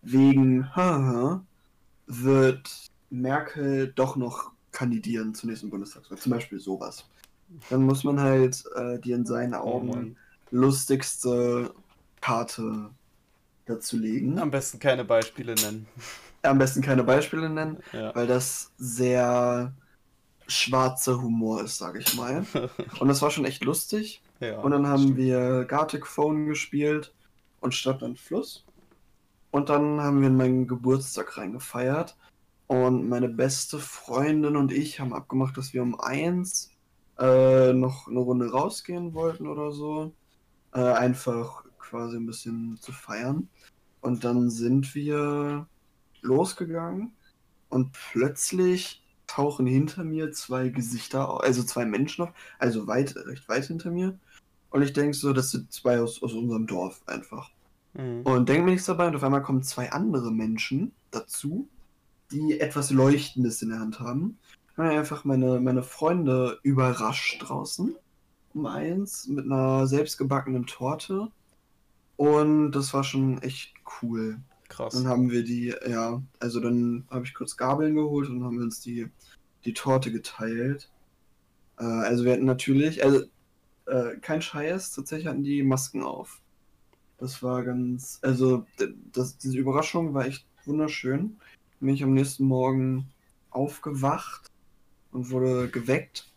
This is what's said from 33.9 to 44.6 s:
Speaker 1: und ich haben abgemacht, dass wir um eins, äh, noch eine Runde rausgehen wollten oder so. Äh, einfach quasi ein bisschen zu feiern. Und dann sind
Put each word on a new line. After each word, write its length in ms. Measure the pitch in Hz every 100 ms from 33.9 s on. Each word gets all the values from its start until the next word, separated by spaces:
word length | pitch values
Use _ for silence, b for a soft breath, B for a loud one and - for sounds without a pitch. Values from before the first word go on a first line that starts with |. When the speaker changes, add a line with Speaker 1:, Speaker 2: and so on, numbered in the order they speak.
| - - 123 147 151 151 147
Speaker 1:
und 160 | 135
ich 260 | - 151 -
haben 140 | 131
abgemacht, 420 | 113 - 131 131 131
dass 180 | 131
wir 80 | 127
um 140 | 123 117
eins, 720 | - 143 160 180 185 - - _ _ _ _ -
äh, 540 | 131 131 131 131 131
noch 380 | 127 127 131 -
eine 100 | 120
Runde 320 | 123 123 120
rausgehen 600 | 123 180 - - 175 175
wollten 340 | 160 165 165 151
oder 240 | 147 147
so. 400 | 147 151 151 156 - _ _ _ _ _
Äh, 80 | 127
einfach 840 | 123 117 127 127 - 117 117 - - _
quasi 380 | - 117 117 117
ein 100 | 113
bisschen 520 | 110 117 117 113 113
zu 100 | -
feiern. 580 | 131 - 107 123 147 185 b b _ _ _
Und 220 | 120 120
dann 260 | 120 123 120
sind 460 | 113